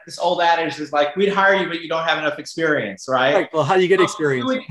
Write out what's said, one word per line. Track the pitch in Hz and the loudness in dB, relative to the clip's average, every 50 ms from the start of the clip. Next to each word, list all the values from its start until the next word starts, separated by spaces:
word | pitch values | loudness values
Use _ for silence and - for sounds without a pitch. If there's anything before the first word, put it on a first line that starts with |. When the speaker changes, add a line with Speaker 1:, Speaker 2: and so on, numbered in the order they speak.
| - | -12
Speaker 1:
this | - 143 - | -16 -10 -4
old | - 175 180 175 | -2 -2 0 2
adage | 170 170 170 165 165 156 139 151 | 2 2 2 2 0 -2 -6 -8
is | 151 139 147 | -8 -4 0
like, | 147 147 143 - | 0 0 0 0
"We'd | 185 202 196 - | 0 0 0 2
hire | 196 196 196 196 | 2 4 4 4
you, | 185 175 160 | 2 0 -2
but | 170 165 | -6 -8
you | 170 160 | -6 -6
don't | 165 160 165 | -4 -4 -2
have | 165 156 156 | -2 -2 -2
enough | 156 151 147 147 | -2 -4 -6 -6
experience," | 147 - - 160 160 160 151 139 117 104 95 - - - | -10 -12 -6 -2 0 0 0 0 -2 -4 -8 -10 -6 -4
right? | 131 127 127 139 147 | 0 0 2 2 2
Speaker 2:
Right. | 196 160 - | 2 0 0
Well, | - 160 147 | 0 0 0
how | 135 190 185 | 2 4 2
do | |
you | 185 170 | 4 4
get | 196 185 | 4 4
Speaker 1:
So | 180 | 4
Speaker 2:
experience? | - - - 156 147 135 127 123 262 | 0 0 -2 -2 0 0 0 0 -2
Speaker 1:
we, | 262 - - - | -2 -4 -4 -6